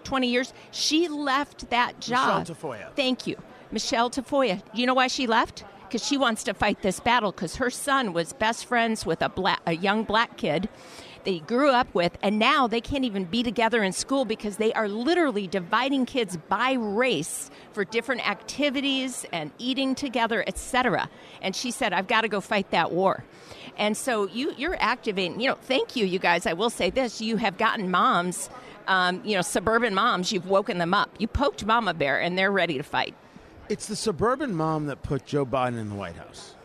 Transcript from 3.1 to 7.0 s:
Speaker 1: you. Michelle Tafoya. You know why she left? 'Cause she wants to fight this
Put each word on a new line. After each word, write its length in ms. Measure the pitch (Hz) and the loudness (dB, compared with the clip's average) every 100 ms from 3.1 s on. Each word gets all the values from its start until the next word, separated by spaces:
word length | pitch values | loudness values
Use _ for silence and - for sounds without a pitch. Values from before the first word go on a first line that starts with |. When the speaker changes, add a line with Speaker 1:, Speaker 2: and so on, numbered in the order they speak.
| 254 - | 0 -2
Speaker 1:
you. 80 | - - - - | -6 -10 -20 -8
Michelle 380 | 214 - 240 247 | -6 0 2 2
Tafoya. 540 | 247 240 285 254 185 - | 0 0 2 2 0 -4
You 140 | 202 247 | -2 2
know 80 | 254 | 4
why 100 | 254 | 2
she 200 | - 254 | 2 2
left? 360 | 226 294 - - - - | 2 2 -4 -18 -20 -8
'Cause 140 | 240 - | -6 -2
she 120 | 277 | 2
wants 260 | 262 220 - | 2 0 -4
to 80 | |
fight 280 | 202 214 202 | 0 0 2
this 180 | 196 180 | -2 0